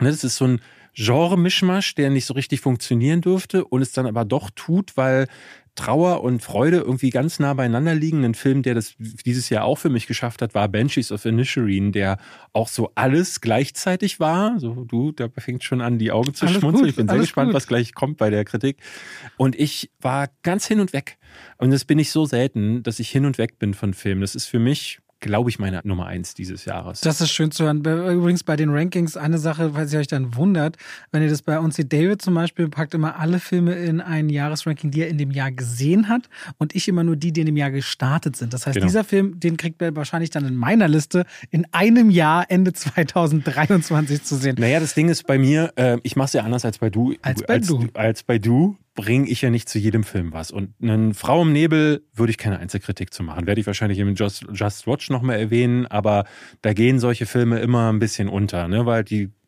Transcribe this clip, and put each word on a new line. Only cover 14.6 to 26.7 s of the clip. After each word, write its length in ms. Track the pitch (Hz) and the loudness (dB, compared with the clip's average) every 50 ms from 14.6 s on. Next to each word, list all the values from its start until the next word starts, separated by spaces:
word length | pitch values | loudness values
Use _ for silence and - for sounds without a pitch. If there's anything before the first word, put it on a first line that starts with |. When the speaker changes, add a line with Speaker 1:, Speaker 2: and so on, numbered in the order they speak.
| 131 117 117 123 123 | -4 -4 -6 -8 -8
Speaker 1:
du, 280 | 113 120 117 135 151 | -4 -2 -2 -2 -2
da 160 | 147 - 120 117 - 131 | -4 -4 -6 -8 -8 -10
fängt 240 | - - 123 127 | -10 -8 -8 -8
schon 180 | - - 131 127 | -6 -4 -4 -2
an, 180 | 120 120 120 113 | 0 0 0 0
die 120 | 110 110 | 0 2
Augen 240 | 107 110 117 139 139 | 2 0 0 0 -2
zu 120 | - 160 | 0 0
Speaker 2:
Alles 120 | 175 180 202 | 2 2 2
Speaker 1:
schmunzeln. 220 | 170 151 160 262 | 2 4 4 4
Speaker 2:
gut, 80 | 269 147 | 4 2
Speaker 1:
Ich 60 | - | 2
bin 100 | - 110 | 0 0
sehr 60 | 107 - | 2 2
Speaker 2:
alles 120 | - - | 2 2
Speaker 1:
gespannt, 220 | - - - 135 240 | 2 0 0 2 2
Speaker 2:
gut. 40 | 196 | 2
Speaker 1:
was 140 | 139 - - | 0 0 0
gleich 260 | 120 120 120 - - | 0 0 0 -2 -4
kommt 220 | - - - 151 - | -4 -4 -4 -2 0
bei 100 | 113 107 | 0 0
der 160 | 104 104 104 | 2 0 -2
Kritik. 340 | - - 110 131 135 139 - - - - - - - - - - - - | -2 -4 -2 -2 -2 -4 -6 -10 -20 -20 -18 -18 -18 -18 -18 -20 -10 -2
Und 180 | - 131 135 123 | 0 0 2 2
ich 340 | - 151 143 - - - - _ _ | 0 -2 -2 -2 -6 -12 -14 _ _
war 280 | - 127 131 139 143 135 _ _ | -4 -2 -2 -2 -4 -6 _ _
ganz 240 | - 170 180 220 - | -2 -2 -2 0 0
hin 140 | - 214 214 | 0 0 2
und 120 | 196 180 | 0 0
weg. 240 | - 139 - - - _ _ - - - - - - - | -2 -6 -6 -8 -14 _ _ -20 -20 -20 -20 -20 -6 0
Und 120 | 123 131 | 2 2
das 140 | 139 135 - | 2 2 2
bin 160 | - 156 156 | 2 2 2
ich 100 | 147 - | 2 2
so 140 | - 156 156 | 0 0 0
selten, 560 | 139 - 120 127 139 - 120 101 104 113 123 | 2 2 0 0 0 0 0 0 0 0 -2
dass 160 | 117 123 113 - | -2 -4 -6 -6
ich 100 | 113 - | -4 -2
hin 140 | - 135 143 | 0 2 2
und 140 | 143 131 - | 2 2 0
weg 220 | 110 - - - | -2 -4 -4 -4
bin 120 | 110 101 | -4 -4
von 220 | 98 - - 101 92 | -2 -2 -4 -4 -4
Filmen. 260 | - - 98 98 95 | -4 -4 -4 -2 -2
Das 140 | 98 98 - | -2 -4 -6
ist 120 | 120 - | -8 -6
für 120 | - - 117 | -2 0 2
mich, 400 | 117 127 151 - - - - - _ _ _ _ | 2 2 0 -2 -4 -10 -12 -14 _ _ _ _
glaube 300 | - 101 101 110 123 120 | -6 -2 0 0 0 0
ich, 80 | 110 - | -2 -2
meine 220 | 101 95 92 87 | -4 -4 -4 -4
Nummer 240 | - 104 95 90 90 | -4 -4 -4 -4 -6
eins 280 | 90 90 92 87 - - | -6 -8 -10 -10 -10 -12
dieses 300 | - 92 90 - - - | -12 -12 -12 -12 -12 -10
Jahres. 360 | - | -10